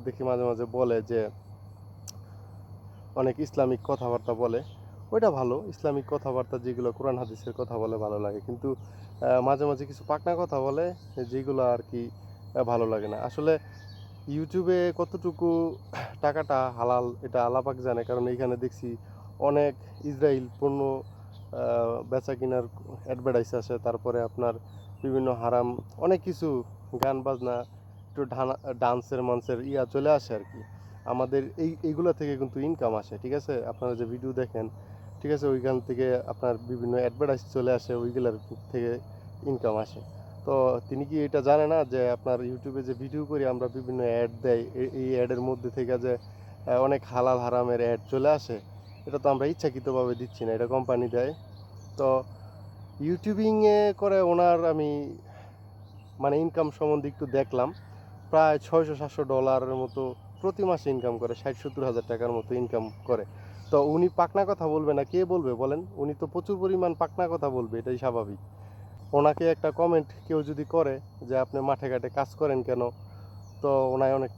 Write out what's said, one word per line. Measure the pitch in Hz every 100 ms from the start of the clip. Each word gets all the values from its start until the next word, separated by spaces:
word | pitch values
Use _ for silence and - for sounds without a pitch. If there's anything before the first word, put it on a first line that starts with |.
দেখি | 123 -
মাঝে | 127 123
মাঝে | 123 113
বলে | 120 123 123 113
যে | 107 113 104 - - - - - - - - - - - - - - - - - -
অনেক | 135 131 127
ইসলামিক | 151 - 131 123
কথাবার্তা | - 139 123 120 113
বলে, | 113 120 117 - - - - -
ওইটা | 220 220
ভালো, | 135 123 135 202
ইসলামিক | - 151 139 -
কথাবার্তা | 147 139 127 120 127
যেগুলো | 123 120 120
কোরআন | 113 135 123
হাদিসের | 113 110 123
কথা | 117 117 117
বলে | 113 110
ভালো | 107 104
লাগে, | 104 104 101
কিন্তু, | 120 139
আহ, | 127 - - - - 131 127
মাঝে | 127 139
মাঝে | 147 139 139
কিছু | 139 -
পাকনা | 151 175 170
কথা | 175 139
বলে | 135 143 175 175 - 135 120
যেগুলো | 131 135 131
আর | 123 120 -
কি, | 120 117 - - - -
আহ, | 127
ভালো | 117 120 110
লাগে | 110 104
না। | 107
আসলে | 123 - 151 156 - - - - - - -
YouTube-এ | 147 160 185 180 180 175 170
কতটুকু | 170 180 175 160 170 165 165 - - - 123 -
টাকাটা | 147 151 147 135 131 117
হালাল, | 120 123 123 104
এটা | 135 123
আল্লাহ | 120 127
পাক | 135 127
জানে, | 127 117
কারণ | 117 123 123
এইখানে | 123 127 120
দেখছি | 127 - 120 117 - - - -
অনেক | 139 147 147 - - -
ইসরায়েল | 147 135 147 135 123 -
পণ্য, | 143 139 135 135
আহ, | - - - - - 123 123 117 117 120
বেচা | 120 131 135
কিনার | 123 131 127 117 - - -
অ্যাডভার্টাইজ | 113 127 131 120 113
আসে, | 120 104 120
তারপরে | 120 117 123 120
আপনার | 117 - 120 117 - - - -
বিভিন্ন | 135 131 131
হারাম | 120 117 123 123 120 104 -
অনেক | 170 185
কিছু, | 185 160 160 131 - - - 120
গান | 135 131
বাজনা, | 135 127 123 120 120 - - - -
একটু | 143
ঢানা-, | 131 123 131 135 135
ডান্সের | 123 123 123 113 131
মান্সের | 127 120 107 120 135
ইয়া | 139 123
চলে | 139 147
আসে | 147 -
আর | 107
কি। | 98 - - - - -
আমাদের | 123 127 131 139 135 -
এই, | 160 160
এইগুলা | 165 151 175
থেকে | 156 147 135
কিন্তু | 131 101
ইনকাম | 147 160 120
আসে, | 107 101 104
ঠিক | 127
আছে? | 143 147 127 117
আপনারা | 101 123
যে | 117
ভিডিও | 117 123 131
দেখেন, | 127 117 113 113 104 - - - -
ঠিক | 147
আছে, | 147 143
ওইখান | 131 131 127
থেকে | 117 123 131 123 123
আপনার | - 123 117 120
বিভিন্ন | 123 120 123
অ্যাডভার্টাইজ | 123 113 143 127 -
চলে | 135 123
আসে, | 123 -
ওইগুলার | 120 120 127 120 107 - 110 -
থেকে | 127 120 120 - - - -
ইনকাম | 139 127 117 107
আসে। | 107 104 - - - -
তো | - 135 127 123 -
তিনি | 135
কি | 143 151
এটা | 147 147
জানে | 135 151 151
না | 160
যে | 131 127 123
আপনার | 120 131 123
YouTube-এ | 123 127 139 135
যে | 127
ভিডিও | 120 135 151
করি | 147 151 131
আমরা, | 123 123
বিভিন্ন | 127 127 127
অ্যাড | 120 117 117 113
দেয়, | 127 117 113
এই, | 127 127
এই | - 131
অ্যাডের | 127 123 123
মধ্যে | 127 131 120
থেকে | 131 123 123
যে, | 127 120
আহ, | - - - - - 123
অনেক | 135 139
হালাল | - 127 127 127
হারামের | 120 123 123 120
অ্যাড | 117 113 104
চলে | 135 143
আসে? | 151 - 107 - - - - 135
এটা | 139
তো | 143
আমরা | 131 143
ইচ্ছাকৃতভাবে | 170 151 127 131 127 123
দিচ্ছি | 120 120 -
না, | 113
এটা | 110 120
কোম্পানি | 131 127 123 120
দেয়। | 120 131 160 - - - - - -
তো | 135 131 - - - - - - - -
ইউটিউবিংয়ে | 151 175 214 208 220 214 214 208 208 196
করে | 202 190
ওনার | 175 175 175 170
আমি, | 165 156 151 147 139 - - - - - - - - - - -
মানে, | 139 147
ইনকাম | 165 165 151
সম্বন্ধে | - 151 151 143
একটু | - 139
দেখলাম, | 135 131 127 135 - - - - - -
প্রায় | 156 156 151
ছয়শো | - 165 156
সাতশো | 143 147 -
ডলারের | 135 131 135 131 131
মতো | 131 127 135 131 120 - -
প্রতি | 190 208
মাসে | 185 170 143
ইনকাম | 127 123 117
করে, | 117
ষাট | 117 139 120
সত্তর | 143 139
হাজার | 131 117 110
টাকার | 113 120
মতো | 117 107
ইনকাম | 123 120 117 110 -
করে। | - 110 98 - - - -
তো | 147
উনি | 147 160 180
পাকনা | - 170 196
কথা | 196 196 160
বলবে | 156 151
না, | 139
কে | 139 180
বলবে | 180 180 135
বলেন? | 117 135 151 104 101
উনি | 143 147
তো | 160
প্রচুর | 175 185 190
পরিমাণ | 190 185 175
পাকনা | 165 160 - 175
কথা | 170 143
বলবে, | 127 113 117
এটাই | 127 123
স্বাভাবিক। | 131 117 101 98 - - - - - - -
ওনাকে | 143 147 147 165
একটা | 160 156
কমেন্ট | 151 170 165 151 - -
কেউ | 160
যদি | 147 147
করে | 151 165 143 135 - -
যে, | 123 131
"আপনি | 131 139
মাঠে | 135 135 139
ঘাটে | 127 123
কাজ | 139 135
করেন | - 151 131
কেন?" | 123 123 120 - - - - - - -
তো | 143 135 131
ওনায় | 131 135
অনেক | 135 127